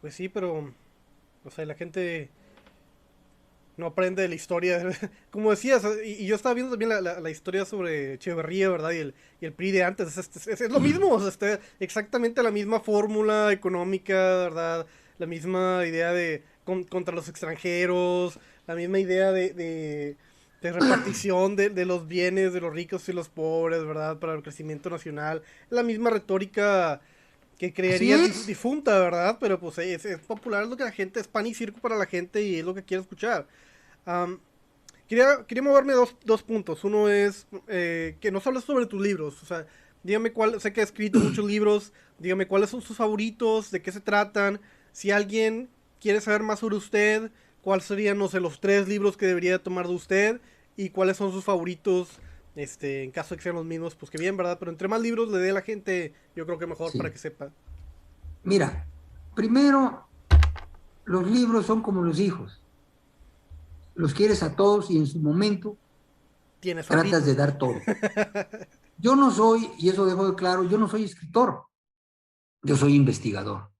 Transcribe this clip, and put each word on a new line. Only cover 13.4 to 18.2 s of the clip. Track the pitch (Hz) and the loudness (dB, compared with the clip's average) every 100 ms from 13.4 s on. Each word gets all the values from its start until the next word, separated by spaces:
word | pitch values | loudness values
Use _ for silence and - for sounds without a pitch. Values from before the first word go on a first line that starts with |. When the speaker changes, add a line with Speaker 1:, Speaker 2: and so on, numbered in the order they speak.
| 208 | 2
Speaker 1:
económica, | 196 196 185 180 190 - 190 185 185 | 2 0 -2 -2 -4 0 2 4 2
¿verdad? | 180 160 165 165 165 _ _ _ | 0 -2 -4 -4 -8 _ _ _
La | 165 | -10
misma | 170 165 185 185 185 175 | -8 -4 0 0 0 0
idea | 165 170 | 0 0
de | 175 170 151 - _ | 0 -2 -4 -8 _
con-, | - 185 | -6 -6
contra | 180 185 175 | -4 -6 -4
los | 170 160 | -6 -8
extranjeros, | 156 160 160 180 175 180 180 180 180 | -12 -10 -6 -4 0 0 2 2 0